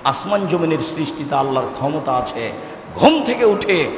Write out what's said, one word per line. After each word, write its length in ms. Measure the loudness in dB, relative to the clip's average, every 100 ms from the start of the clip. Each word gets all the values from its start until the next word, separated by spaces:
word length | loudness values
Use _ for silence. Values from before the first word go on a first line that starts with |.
আসমান 440 | -2 -2 -2 0 0
জমিনের 320 | 0 2 0
সৃষ্টিতে 560 | -2 -4 -6 -6 -2 0
আল্লাহর 320 | 2 0 -2 -4
ক্ষমতা 380 | -4 -2 -2
আছে। 380 | -2 -2 -6 -6 -8 -12 -14 -14 4
ঘুম 280 | 6 6
থেকে 220 | 0 4 4
উঠে 440 | 4 2 2 0